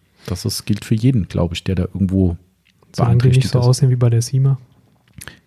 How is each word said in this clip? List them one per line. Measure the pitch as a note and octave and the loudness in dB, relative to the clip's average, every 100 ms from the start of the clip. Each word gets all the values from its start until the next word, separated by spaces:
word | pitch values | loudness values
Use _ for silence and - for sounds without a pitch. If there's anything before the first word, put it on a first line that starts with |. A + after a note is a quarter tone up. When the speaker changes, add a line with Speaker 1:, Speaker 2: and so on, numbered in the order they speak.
| _ _ - | _ _ -10
Speaker 1:
Das | F2+ A2 | -6 -6
ist, | - - | -6 -4
gilt | G#2 - | -4 -2
für | A2 | 0
jeden, | B2 C3 E2+ | 2 0 -2
glaub | F#2+ F2 | -2 -2
ich, | F2 | -4
der | - F#2 | -4 -2
da | F2+ | -2
irgendwo | F#2 F#2+ F#2+ F#2 E2+ _ _ _ _ _ | -2 0 2 2 0 _ _ _ _ _
Speaker 2:
Solange | - A#2+ A#2+ | -4 0 2
die | B2+ | 4
nicht | B2+ | 2
Speaker 1:
beeinträchtigt | C3 | 2
Speaker 2:
so | B2+ | 0
Speaker 1:
ist. | B2 | 2
Speaker 2:
aussehen | B2+ C3 | 2 2
wie | B2+ | 2
bei | B2 | 2
der | A#2 | 0
Sima. | A#2 C3 C3+ C3+ - _ _ _ _ - - - | 0 0 0 0 -6 _ _ _ _ -20 -20 -20